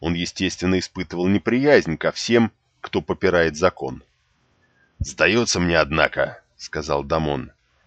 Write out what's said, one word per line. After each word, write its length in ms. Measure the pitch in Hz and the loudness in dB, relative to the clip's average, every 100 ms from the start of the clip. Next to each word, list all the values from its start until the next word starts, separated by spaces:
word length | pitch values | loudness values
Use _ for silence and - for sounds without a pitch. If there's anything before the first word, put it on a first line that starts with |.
он, 140 | 82 | -4
естественно, 640 | 85 87 - 90 - 90 92 | -2 -4 -2 -4 -2 0 0
испытывал 500 | - 92 82 87 92 | -2 -10 -8 -2 0
неприязнь 680 | 101 - 123 147 123 85 78 | 0 2 2 6 4 4 -2
ко 140 | 80 | -4
всем, 420 | - - 117 110 _ _ _ | -4 0 2 2 _ _ _
кто 220 | - 98 | -6 -4
попирает 540 | - 87 95 87 82 76 | -4 -2 2 2 2 2
закон. 460 | 90 - 67 64 _ _ _ _ _ _ _ _ _ - | -2 -2 -10 -12 _ _ _ _ _ _ _ _ _ -10
"Сдается 640 | - - 80 117 113 95 | -8 0 2 2 0 0
мне, 180 | 87 82 | 2 2
однако", — 640 | 71 80 73 - - - _ - | 2 2 2 0 -4 -6 _ -20
сказал 480 | - 80 73 71 | -12 -8 -4 -4
Дамон, 480 | 71 82 76 69 64 _ _ _ | -2 -2 -2 -4 -8 _ _ _